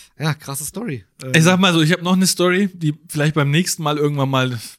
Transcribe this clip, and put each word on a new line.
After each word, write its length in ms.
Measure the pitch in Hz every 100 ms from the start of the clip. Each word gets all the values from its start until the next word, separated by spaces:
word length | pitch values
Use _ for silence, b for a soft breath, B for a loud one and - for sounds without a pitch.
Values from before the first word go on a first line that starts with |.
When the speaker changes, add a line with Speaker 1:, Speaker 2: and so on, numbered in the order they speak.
| B _
Speaker 1:
ja, 160 | 151
krasse 320 | 147 - 139 151
Story. 380 | 190 233 123 - _
Ähm, 100 | 131 160
Speaker 2:
Ich 80 |
sag 160 | 165 185
mal 140 | 190
so, 80 | 165
ich 100 | 151
hab 100 | 175
noch 120 | 170
eine 140 | 185 185
Story, 420 | - 180 180 202
die 200 | 185 156 151 -
vielleicht 260 | 151 147 156
beim 160 | 143
nächsten 320 | 151 185 -
Mal 140 | 151 147
irgendwann 320 | 147 147 135
mal, 300 | 135 131 120 -